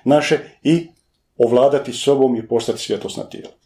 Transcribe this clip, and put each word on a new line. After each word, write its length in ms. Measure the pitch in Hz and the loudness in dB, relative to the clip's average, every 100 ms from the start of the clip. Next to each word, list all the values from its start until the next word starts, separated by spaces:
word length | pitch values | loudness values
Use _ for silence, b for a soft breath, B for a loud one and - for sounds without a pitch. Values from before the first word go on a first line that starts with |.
naše 340 | 123 147 143 147 B B | 0 2 2 -2 B B
i 240 | 139 170 170 _ _ _ _ - | 0 0 -2 _ _ _ _ 0
ovladati 540 | 120 120 139 143 139 | 2 4 4 2 -2
sobom 440 | 117 - 143 131 120 | -4 0 2 2 0
i 120 | 110 | -2
postati 300 | 117 - 113 | -2 -2 -6
svjetlosna 460 | - 104 98 - | -6 -6 -6 -12
tijela. 260 | - 104 - _ | -14 -16 -18 _